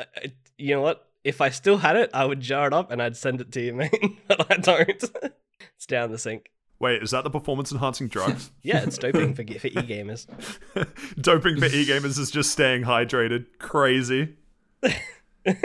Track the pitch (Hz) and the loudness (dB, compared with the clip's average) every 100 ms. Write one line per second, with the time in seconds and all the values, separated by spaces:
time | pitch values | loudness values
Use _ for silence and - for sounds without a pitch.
0 | - - 135 131 _ - 139 139 151 165 | -14 -12 -14 -16 _ -6 -2 2 0 -2
1 | _ _ 139 135 139 131 196 202 160 202 | _ _ -4 0 0 2 4 4 4 4
2 | - 131 135 139 127 139 143 156 185 120 | 2 0 0 -2 -2 0 2 2 0 -2
3 | 120 117 135 127 123 123 120 123 151 214 | -4 -4 -4 -4 -6 -6 -4 -4 0 0
4 | 202 - - 185 160 185 185 160 180 196 | 0 -2 0 2 2 2 4 6 4 0
5 | 240 - 277 - _ - - - - 127 | -6 -8 -10 -10 _ -20 -20 -18 -6 -4
6 | 117 110 113 110 - _ _ - 127 117 | -4 -6 -8 -8 -12 _ _ -4 0 0
7 | 107 127 135 147 - 135 135 139 135 127 | 0 -2 -2 -4 -4 -4 -4 -4 -4 -4
8 | 120 107 95 123 - _ 147 240 107 - | -6 -2 -2 -2 -8 _ -2 0 0 -4
9 | 127 156 139 - 107 104 135 - 120 104 | 0 2 0 -2 -8 -8 -6 -4 -4 -6
10 | 101 113 - - - - - 196 156 - | -8 -12 -14 -16 -14 -16 -8 -6 -6 -8
11 | - - 175 165 180 147 156 139 139 139 | -14 -2 4 4 4 2 2 2 2 2
12 | 143 135 131 147 139 - 135 123 120 117 | 0 -2 -2 0 0 2 2 2 2 2
13 | 120 127 113 120 120 - - 151 135 131 | 2 2 2 0 -6 -16 -2 2 4 4
14 | 123 131 156 - _ _ _ _ 254 - | 2 0 -2 -8 _ _ _ _ 0 0
15 | - - _ _ 190 190 | -8 -20 _ _ -2 4